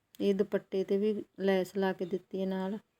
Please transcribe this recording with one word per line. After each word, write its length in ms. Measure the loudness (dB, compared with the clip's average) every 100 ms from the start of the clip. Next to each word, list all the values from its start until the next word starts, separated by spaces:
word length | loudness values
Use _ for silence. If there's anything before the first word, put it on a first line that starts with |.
| _ -2
ਇਹ 140 | 0 2
ਦੁਪੱਟੇ 480 | 2 -2 -2 -2
'ਤੇ 140 | 0 2
ਵੀ 260 | 2 -2 -6 -2
ਲੈਸ 380 | 2 2 2 0
ਲਾ 160 | 0
ਕੇ 120 | 0 -4
ਦਿੱਤੀ 360 | -6 -6 -4
ਹੈ 40 | -2
ਨਾਲ, 320 | -2 -4 -6 -10 _